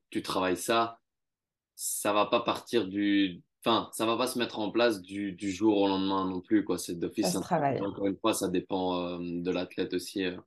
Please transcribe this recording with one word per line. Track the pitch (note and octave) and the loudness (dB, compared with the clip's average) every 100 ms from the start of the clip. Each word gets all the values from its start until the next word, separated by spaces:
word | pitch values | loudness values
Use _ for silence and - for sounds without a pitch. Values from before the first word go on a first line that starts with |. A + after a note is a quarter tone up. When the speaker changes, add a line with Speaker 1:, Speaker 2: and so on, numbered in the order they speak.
| _ | _
Speaker 1:
tu | A2 | -6
travailles | - G2 F#2 F2 | -2 0 0 0
ça, | - A#2 A#2 - _ _ _ _ _ _ _ - | 2 2 2 -2 _ _ _ _ _ _ _ -10
ça | - - G#2+ | -8 -4 0
va | G#2 G2+ | 2 4
pas | A#2 | 2
partir | - A2 - A#2 F#2+ | 0 -4 0 0 0
du, | G2 G2+ G2+ F#2+ E2+ - _ B2+ | 0 2 4 2 -2 -16 _ 0
enfin, | A2 - | 2 0
ça | - A2+ | -2 0
va | A#2 | 0
pas | B2+ | 0
se | B2 | -2
mettre | A#2 - | -4 -4
en | G#2 | -2
place | A2 A#2+ G2+ | 2 2 2
du, | F2+ G2+ G2+ | -4 -8 -6
du | F2 G2+ | -6 -6
jour | F#2 A2 G#2 | 2 4 6
au | G2 | 4
lendemain | F#2+ F#2+ F#2+ F#2 | 4 2 0 0
non | F#2 | -4
plus, | - G#2+ | 2 2
quoi. | G2 F2 | 2 -2
C'est | - E2+ | -4 -4
d'office | F2 - F3+ | -4 0 0
Speaker 2:
Ça | |
se | F3+ | 0
Speaker 1:
un | |
Speaker 2:
travaille. | - E3 C#3 A#2+ | 0 0 0 0
Speaker 1:
Encore | G2 F#2+ G2 | -4 -2 -2
une | F#2+ | 0
fois, | A2 | 0
ça | G2+ F#2+ | 0 0
dépend, | F2+ - F#2+ F2+ F2+ | -2 -2 -2 0 -2
euh, | F2 F2+ | -2 -6
de | F2 F2 F2 | -6 -4 -2
l'athlète | F2+ F2+ - F2+ | -2 -4 -4 -4
aussi, | F2+ - G2+ | -4 -4 -4
euh. | F#2 F#2 | -4 -4